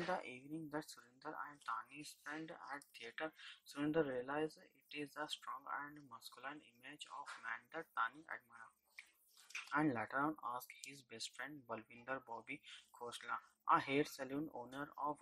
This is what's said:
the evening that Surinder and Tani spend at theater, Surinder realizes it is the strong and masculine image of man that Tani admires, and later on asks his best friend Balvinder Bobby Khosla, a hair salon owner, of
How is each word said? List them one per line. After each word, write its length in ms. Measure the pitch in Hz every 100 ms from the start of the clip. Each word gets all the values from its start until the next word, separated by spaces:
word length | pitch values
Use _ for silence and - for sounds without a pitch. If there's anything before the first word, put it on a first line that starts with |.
| 170
the 160 | 180
evening 460 | - 127 139 160 156
that 160 | 147 -
Surinder 460 | - - - 151
and 260 | 156 143 143 -
Tani 420 | 113 113 143 147
spend 480 | - 143 151 160 165 -
at 120 | 139 - -
theater, 400 | 117 - 160 - - - -
Surinder 380 | 143 147 160 143
realizes 580 | 127 127 147 156 -
it 280 | - _ - 147
is 160 | 143
the 160 | 143 151
strong 380 | - - 127 139 139
and 160 | 147 147 139
masculine 540 | 117 - 123 131 151
image 420 | 127 120 127 147 -
of 180 | 135 139 -
man 240 | 113 117 -
that 160 | 160 165 -
Tani 240 | 117 143 165
admires, 480 | - - - 113 _ _ - - _ _ - - - -
and 240 | 143 156 117
later 240 | 110 135
on 160 | 147 156 120
asks 240 | 123 - - -
his 160 | 139 127
best 240 | 113 -
friend 320 | - 131 151 117
Balvinder 560 | 110 107 120 117 135 -
Bobby 320 | 113 117 139 - - -
Khosla, 480 | - 120 - 120 117 - _ -
a 80 | 160
hair 240 | 139 135 147
salon 480 | - 131 139 156
owner, 400 | - 120 135 147
of 240 | - 147 143